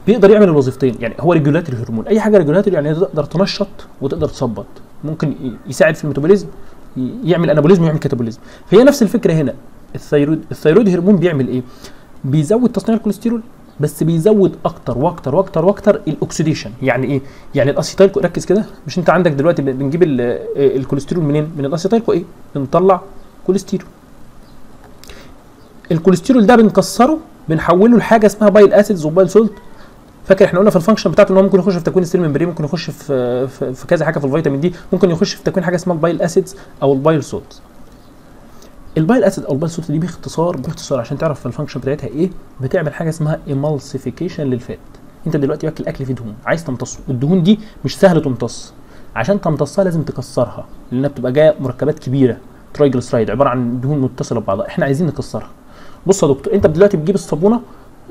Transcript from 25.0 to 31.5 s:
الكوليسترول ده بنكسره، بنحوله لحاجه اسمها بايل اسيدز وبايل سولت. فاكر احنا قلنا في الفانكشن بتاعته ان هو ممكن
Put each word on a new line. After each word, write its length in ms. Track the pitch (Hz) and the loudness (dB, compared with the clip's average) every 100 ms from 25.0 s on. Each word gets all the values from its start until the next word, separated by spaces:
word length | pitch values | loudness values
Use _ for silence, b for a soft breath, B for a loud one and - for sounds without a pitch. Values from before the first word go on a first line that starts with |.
| - B B B - - - - - | -20 B B B -20 -20 -20 -16 -4
الكوليسترول 540 | 160 180 180 - 254 202 | 0 2 2 4 4 6
ده 100 | 240 | 6
بنكسره، 640 | 220 196 185 - 254 311 - - - | 6 4 0 2 2 2 -6 -12 -4
بنحوله 480 | 160 - 175 226 233 | -2 2 4 6 4
لحاجه 300 | - 226 214 | 4 4 4
اسمها 220 | 202 208 | 2 4
بايل 240 | 196 202 | 8 8
اسيدز 320 | - 208 190 | 6 4 0
وبايل 260 | 151 165 185 | 0 2 4
سولت. 220 | 208 220 - B B B B B - | 4 2 0 B B B B B -8
فاكر 200 | - 190 | 0 4
احنا 140 | 196 175 | 4 4
قلنا 120 | 208 | 4
في 60 | 185 | 4
الفانكشن 340 | 175 220 - | 2 2 2
بتاعته 220 | 156 196 | 4 4
ان 40 | 190 | 6
هو 60 | |
ممكن 160 | 196 | 4